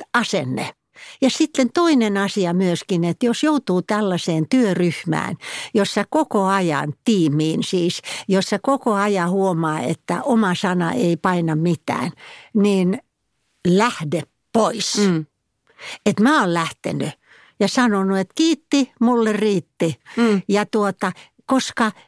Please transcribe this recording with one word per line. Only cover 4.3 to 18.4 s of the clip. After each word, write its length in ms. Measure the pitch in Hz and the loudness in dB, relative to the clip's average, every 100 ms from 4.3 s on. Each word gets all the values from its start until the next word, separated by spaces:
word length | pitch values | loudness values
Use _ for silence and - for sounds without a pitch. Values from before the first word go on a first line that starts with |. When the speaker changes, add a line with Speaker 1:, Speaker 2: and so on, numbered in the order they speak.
| 160 156 | -2 0
Speaker 1:
työryhmään, 880 | 254 220 175 175 - - 156 - - - - - | 2 2 2 0 -2 -4 -4 -4 -8 -12 -14 -4
jossa 300 | 220 196 - 202 | -2 0 -2 -2
koko 360 | 302 311 214 190 | -2 0 0 0
ajan, 460 | 196 180 143 147 - | 0 0 -2 -4 -4
tiimiin 580 | - 208 160 147 156 160 | 0 2 2 0 0 -2
siis, 400 | - 185 170 - - - - | -2 -2 -2 -4 -10 -12 -2
jossa 300 | 190 185 202 | -2 0 -4
koko 320 | - 269 247 | -2 -2 0
ajan 360 | 202 208 196 170 | 0 0 0 0
huomaa, 500 | 196 190 165 160 156 | 0 0 0 -2 -2
että 420 | 127 165 - 175 | -4 -6 -6 -4
oma 320 | - 226 202 | 0 2 2
sana 380 | 180 190 180 170 | 0 0 0 0
ei 240 | 254 175 170 | 0 0 0
paina 400 | 190 180 165 156 | 0 0 0 0
mitään, 540 | 170 170 - - - - - - - | 0 -2 -4 -4 -6 -10 -20 -20 -4
niin 440 | 214 202 196 180 226 - _ _ _ _ _ 180 | 0 2 2 0 -2 -10 _ _ _ _ _ 2
lähde 540 | 185 233 - 151 160 135 _ _ | 2 2 -2 -4 -4 -6 _ _
pois. 460 | 226 202 220 - - 202 | 0 0 -2 -4 0 2
Speaker 2:
Mm. 180 | 165 156 _ _ _ _ - - - 214 | 0 -4 _ _ _ _ -20 -18 -4 -2
Speaker 1:
Et 140 | - | 2
mä 200 | 226 302 | 4 4
oon 140 | 196 | 2
lähtenyt 560 | 170 160 - - 147 143 - _ - _ - | 0 -2 -6 -6 -6 -6 -10 _ -20 _ -4
ja 80 | 196 | 0
sanonut, 500 | - 247 202 190 190 | 2 2 2 0 0
että 160 | 190 | -2
kiitti, 580 | - | 0